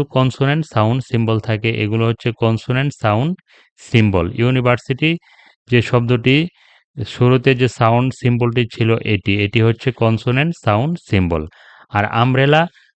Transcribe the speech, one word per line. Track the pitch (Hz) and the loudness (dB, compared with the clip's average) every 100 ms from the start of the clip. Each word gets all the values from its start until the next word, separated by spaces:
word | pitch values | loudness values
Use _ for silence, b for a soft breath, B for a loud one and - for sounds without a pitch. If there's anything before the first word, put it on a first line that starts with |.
| 143 | -2
কনসোনেন্ট | 131 131 - 135 156 156 | 0 0 0 -2 -2 -2
সাউন্ড | 113 110 127 | 0 0 0
সিম্বল | - 120 113 110 | -2 -2 0 -2
থাকে, | 120 107 113 113 | -2 -2 -2 -2
এগুলো | 107 113 113 | -2 0 -2
হচ্ছে | 113 123 113 | -2 -6 -2
কনসোনেন্ট | 113 110 - 127 143 | 0 0 -2 -4 -4
সাউন্ড | - 110 107 151 185 b b b _ | -2 0 0 0 -4 b b b _
সিম্বল। | - 117 110 95 85 | 0 2 4 2 0
ইউনিভার্সিটি | - 120 127 123 120 - 127 156 165 b b b b - | 0 0 0 0 -2 -2 -2 -2 -2 b b b b 0
যে | 123 | 0
শব্দটি | - 123 117 120 123 143 170 b b b _ - | 2 0 0 0 2 2 0 b b b _ -12
শুরুতে | 107 - 123 131 135 | -10 0 2 2 2
যে | 123 123 | 2 0
সাউন্ড | - 113 120 127 | 0 2 2 0
সিম্বলটি | - 123 120 120 117 113 | -2 -2 0 0 -2 -4
ছিল | - 113 113 | -2 0 0
এটি, | - 101 98 101 | -2 -2 0 0
এটি | 101 113 | 0 0
হচ্ছে | 113 110 131 | 0 0 -4
কনসোনেন্ট | - 113 113 127 127 160 165 | -2 0 0 -2 -2 -2 -2
সাউন্ড | 117 107 147 175 | 0 0 -2 -6
সিম্বল। | - 98 87 82 78 B B B B | -2 0 0 -2 -6 B B B B
আর | 104 104 | -4 -2
আমব্রেলা | 113 127 127 139 151 170 b b | 0 0 2 2 2 0 b b